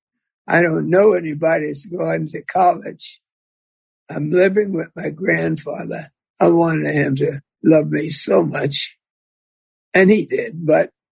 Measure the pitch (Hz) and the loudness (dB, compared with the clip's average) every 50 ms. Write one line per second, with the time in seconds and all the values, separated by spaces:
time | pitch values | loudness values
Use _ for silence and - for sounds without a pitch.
0 | _ _ _ _ _ _ _ _ _ - - 165 175 170 160 165 151 156 165 185 | _ _ _ _ _ _ _ _ _ -2 0 2 2 2 0 -2 -2 2 4 4
1 | 208 214 196 180 170 156 147 147 160 160 165 160 151 151 143 139 - 202 170 185 | 4 4 4 2 -2 -6 -6 -2 0 0 0 0 -2 -4 -8 -10 -12 -10 -8 -6
2 | 165 160 165 165 160 156 160 147 - - - 180 180 180 165 165 - - - - | -4 -4 -4 -4 -6 -8 -10 -12 -10 -6 -2 2 2 2 2 0 -4 -14 -14 -14
3 | - - - - _ _ _ _ _ _ _ _ _ _ _ _ _ _ _ _ | -16 -18 -18 -20 _ _ _ _ _ _ _ _ _ _ _ _ _ _ _ _
4 | _ - - 147 147 151 165 180 185 196 190 208 214 196 190 180 175 - - 170 | _ -12 -8 -6 -4 0 2 4 4 4 2 0 -2 -2 -2 -6 -6 -8 -10 -12
5 | 170 160 147 156 185 190 165 165 165 165 160 - - - - - - - 113 - | -10 -10 -10 -6 -4 -2 -2 0 -2 -2 -4 -4 -6 -8 -10 -10 -10 -10 -10 -10
6 | 160 - _ _ _ _ _ - 175 170 170 170 165 165 160 156 151 147 151 147 | -12 -14 _ _ _ _ _ 0 2 4 4 4 4 2 0 0 -2 -2 0 0
7 | 139 143 135 135 143 156 147 139 - _ _ _ - - 160 156 151 151 147 147 | 0 0 0 -2 -2 -2 -4 -6 -10 _ _ _ 2 4 4 4 4 2 -2 -2
8 | 147 165 170 - - - - 180 170 151 135 139 143 139 139 - - - - _ | -2 -2 -2 -2 0 2 2 2 2 0 -2 -4 -4 -2 -2 -2 -4 -4 -8 _
9 | _ _ _ _ _ _ _ _ _ _ _ _ _ _ _ _ _ _ - 185 | _ _ _ _ _ _ _ _ _ _ _ _ _ _ _ _ _ _ 2 4
10 | 190 185 214 214 160 - - 131 120 117 117 165 170 151 151 165 - - _ _ | 6 6 4 4 2 -2 -4 -4 -4 -6 -8 -6 -2 2 2 2 2 0 _ _
11 | _ _ | _ _